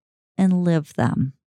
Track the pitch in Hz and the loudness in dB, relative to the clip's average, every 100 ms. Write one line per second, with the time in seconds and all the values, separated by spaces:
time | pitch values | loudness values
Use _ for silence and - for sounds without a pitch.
0 | _ _ _ - 190 180 175 165 151 - | _ _ _ -2 0 2 2 0 -2 -4
1 | - - 131 - _ | -2 -2 -4 -8 _